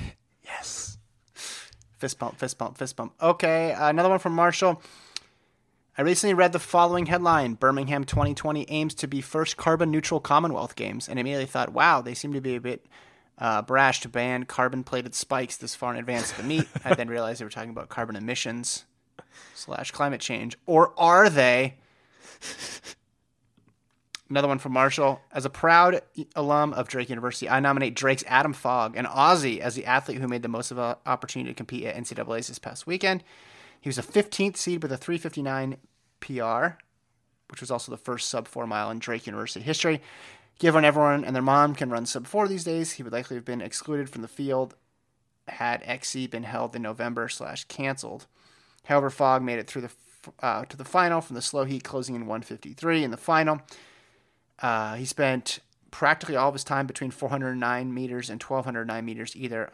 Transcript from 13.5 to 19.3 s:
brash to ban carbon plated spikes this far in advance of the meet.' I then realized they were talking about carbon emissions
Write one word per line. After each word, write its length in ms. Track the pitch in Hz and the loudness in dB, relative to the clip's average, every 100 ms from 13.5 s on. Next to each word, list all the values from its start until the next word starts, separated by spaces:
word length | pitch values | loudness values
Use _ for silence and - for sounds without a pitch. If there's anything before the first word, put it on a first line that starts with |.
| 107 | 0
brash 380 | 107 131 135 120 | 2 4 6 4
to 60 | 120 | -2
ban 360 | 120 123 127 | -2 -2 -2
carbon 400 | 123 - 127 131 | -4 0 0 0
plated 300 | 127 127 123 | -4 -6 -6
spikes 420 | - - 135 127 - | -6 -4 -2 -4 -8
this 180 | 113 | -10
far 180 | - 123 | -6 -6
in 40 | 120 | -4
advance 320 | 120 120 113 | -4 -4 -4
of 60 | - | -6
the 60 | |
meet.' 240 | 127 160 - - | -2 -2 -2 -4
I 100 | 131 | 0
then 140 | 117 117 | 0 0
realized 320 | 117 113 117 | -2 -4 -6
they 40 | 107 | -10
were 40 | |
talking 200 | 110 113 | -10 -12
about 180 | 113 - | -12 -10
carbon 260 | - 117 101 | -6 -6 -6
emissions 680 | 113 123 - 120 120 - - _ _ - - | -6 -4 -4 -6 -6 -8 -10 _ _ -20 -20